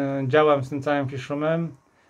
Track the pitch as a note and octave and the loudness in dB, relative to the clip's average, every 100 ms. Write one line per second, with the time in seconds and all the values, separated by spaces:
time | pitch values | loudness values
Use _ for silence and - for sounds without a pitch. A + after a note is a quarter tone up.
0 | C#3 C#3 C3+ D3+ D3+ C#3 C3 D3 C#3 C#3+ | -2 -2 2 4 6 4 0 -4 -2 -2
1 | C3+ C3+ B2+ D3 D#3 E3 E3 B2+ _ _ | -2 -6 -8 -4 -2 -2 -4 -10 _ _
2 | _ | _